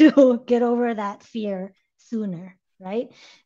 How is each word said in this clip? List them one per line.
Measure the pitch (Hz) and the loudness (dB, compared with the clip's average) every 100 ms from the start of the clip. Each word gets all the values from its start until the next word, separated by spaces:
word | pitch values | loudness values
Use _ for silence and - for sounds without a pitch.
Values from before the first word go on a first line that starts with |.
to | 302 - 262 240 | 6 6 4 2
<laughs> | 240 | 0
get | 240 | 0
over | 240 240 240 | 0 -2 -2
that | 214 202 208 | -4 -8 -10
fear | _ 226 208 185 196 _ _ _ | _ -10 -8 -8 -10 _ _ _
sooner, | _ 226 202 170 185 - _ _ | _ -8 -8 -10 -14 -20 _ _
right? | 185 220 - _ - _ | -10 -8 -8 _ -20 _